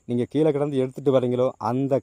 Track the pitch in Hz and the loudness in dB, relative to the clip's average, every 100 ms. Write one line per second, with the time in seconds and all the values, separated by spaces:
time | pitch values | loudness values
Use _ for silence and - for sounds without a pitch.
0 | - 120 117 139 156 139 147 135 131 135 | -6 -4 -2 0 2 2 -2 -2 -4 -2
1 | 139 131 123 123 127 - 107 127 135 131 | 2 2 2 0 -2 0 -2 0 0 -2